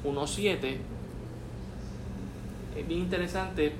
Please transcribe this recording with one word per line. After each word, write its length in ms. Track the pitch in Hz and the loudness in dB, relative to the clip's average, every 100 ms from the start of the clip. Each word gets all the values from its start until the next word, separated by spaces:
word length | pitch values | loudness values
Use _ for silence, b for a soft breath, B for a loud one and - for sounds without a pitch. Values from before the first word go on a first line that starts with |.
uno 220 | 143 139 147 | 2 2 2
siete, 540 | - 202 175 131 131 - - - - - - - - - - - - - - - - - - - 151 | 4 4 4 2 0 -4 -6 -6 -6 -6 -8 -6 -6 -6 -6 -6 -6 -4 -4 -4 -6 -6 -6 -4 -2
es 100 | 170 | 0
bien 140 | 170 | 2
interesante 720 | 180 185 175 190 185 180 151 | 2 2 2 2 2 4 4